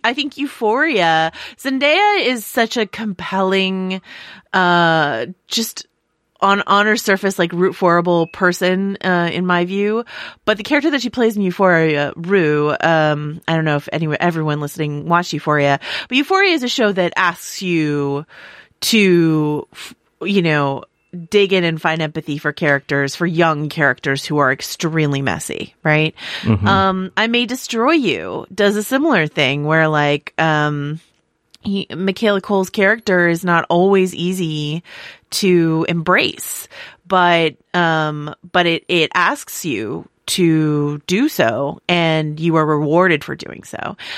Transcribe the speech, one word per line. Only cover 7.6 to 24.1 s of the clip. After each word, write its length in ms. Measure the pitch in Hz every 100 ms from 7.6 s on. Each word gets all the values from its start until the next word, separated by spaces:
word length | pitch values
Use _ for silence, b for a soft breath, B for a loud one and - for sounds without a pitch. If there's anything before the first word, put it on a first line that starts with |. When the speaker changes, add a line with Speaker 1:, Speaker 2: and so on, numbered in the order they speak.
| 180
Speaker 1:
forable 540 | - 180 170 175 175 165
person, 720 | - 180 175 185 185 196 196
uh, 260 | 185 180 170
in 120 | 165 180
my 200 | 175 175
view. 400 | 196 208 220 233 B B B
But 140 | - 214
the 60 |
character 280 | 208 294 294
that 100 | 277
she 80 | 226
plays 260 | - 226 208
in 60 |
Euphoria, 720 | 190 175 190 165 160 147 143 -
Rue, 600 | 170 196 156 151 151 147
um, 600 | 165 160 151 147 151 160 -
I 80 | 165
don't 100 | 156
know 120 | 147
if 120 | -
anyone, 260 | 151 160 147
everyone 400 | 175 165 156 147
listening 480 | 147 - 151 147 151
watched 260 | 170 175
Euphoria, 460 | 151 - 151 143 139 B B B
but 100 | 254
Euphoria 360 | 285 381 392
is 100 | 330
a 40 | 240
show 240 | - 214
that 220 | 190 175 -
asks 460 | 180 170 - -
you 640 | 185 170 151 147 143 139 160 B B B B _
to, 840 | - 220 190 175 165 156 151 151 -
f-, 240 | - - - _ -
you 200 | 185 196
know, 420 | 170 151 143 139 - _ _ 180 165
dig 240 | 202 196
in 100 | 190
and 180 | 170 160
find 200 | 165 160
empathy 360 | 156 156 156 147
for 140 | 151
characters, 640 | - 156 139 - 143 139 -
for 100 | 175
young 440 | 160 165 151 151
characters 560 | 165 143 123 147